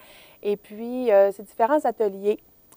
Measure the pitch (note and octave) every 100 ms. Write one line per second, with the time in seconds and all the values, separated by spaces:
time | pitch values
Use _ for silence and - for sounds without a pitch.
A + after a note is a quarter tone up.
0 | - - - _ G#3 G3+ - G#3 A#3 B3+
1 | B3 G3+ G3+ G3 G3+ - A#3 D4+ C#4 A3+
2 | G#3+ G3 G3+ A3 _ _ _